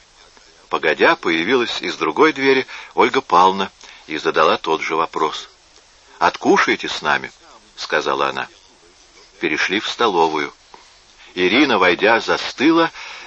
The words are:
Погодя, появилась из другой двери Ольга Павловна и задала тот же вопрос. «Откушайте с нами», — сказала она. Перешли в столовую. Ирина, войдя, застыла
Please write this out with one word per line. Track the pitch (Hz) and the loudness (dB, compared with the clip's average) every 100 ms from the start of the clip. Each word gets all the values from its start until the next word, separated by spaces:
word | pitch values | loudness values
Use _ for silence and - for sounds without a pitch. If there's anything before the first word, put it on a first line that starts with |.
| _ _ - - - _ _ | _ _ -20 -20 -20 _ _
Погодя, | 80 78 73 123 165 | -2 -2 2 2 2
появилась | 98 82 87 127 113 - | 0 -2 0 0 0 -4
из | 90 80 | -8 -4
другой | 80 78 151 | -4 2 2
двери | 139 135 131 120 - - | 4 2 2 0 -12 -6
Ольга | - 117 123 | 0 2 0
Павловна | - 87 92 98 95 - - - - | 2 4 4 2 -4 -10 -20 -20 -10
и | 78 | -4
задала | 80 78 80 110 | -2 2 2 2
тот | - 78 | -2 -4
же | 73 80 | -2 -2
вопрос. | 80 80 78 - - _ _ _ _ _ _ - | -2 -2 -4 -4 -14 _ _ _ _ _ _ -2
«Откушайте | 85 - 131 190 - 107 - | -2 0 2 2 2 -2 -4
с | - | -6
нами», — | 78 69 65 - - - _ - | -2 -4 -4 -16 -20 -20 _ -16
сказала | - 78 69 69 69 | -4 -2 -2 -2 -2
она. | 65 64 - _ _ _ _ _ - - _ | -4 -10 -14 _ _ _ _ _ -20 -20 _
Перешли | - 76 - 98 | -4 -2 -2 -4
в | - | -4
столовую. | - 117 87 80 76 71 - _ - - _ _ _ - - | -2 0 2 0 0 -6 -10 _ -20 -20 _ _ _ -14 -2
Ирина, | 90 110 147 107 | 0 2 2 2
войдя, | 92 85 98 113 | 2 2 2 2
застыла | 98 82 - - 139 165 165 - - - | 0 -4 -4 0 2 2 0 -4 -16 -18